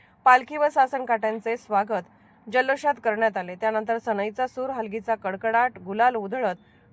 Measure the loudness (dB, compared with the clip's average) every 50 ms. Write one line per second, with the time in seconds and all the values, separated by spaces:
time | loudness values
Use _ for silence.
0 | _ _ _ _ 6 6 6 6 4 0 -2 0 0 2 4 4 2 2 2 -4
1 | -2 0 -2 0 0 -2 -4 -4 -4 -4 -6 -6 -4 -2 0 0 0 0 -2 -4
2 | -6 -8 _ _ _ _ _ _ -8 -2 0 0 2 2 0 0 0 0 0 0
3 | 0 -2 0 2 2 0 0 -2 -8 -8 -6 -4 -2 0 0 0 0 -2 -4 -2
4 | -2 -2 -2 -2 -2 -4 -2 -4 -4 -4 -4 -6 -6 -6 -4 -6 -6 -6 -6 -6
5 | -4 -4 -4 -4 -4 -6 -6 -4 -2 0 2 2 2 0 -2 -8 -10 -6 0 2
6 | 2 2 2 0 -6 -6 -6 -2 -2 -2 -4 -6 _ _ _ _ _ _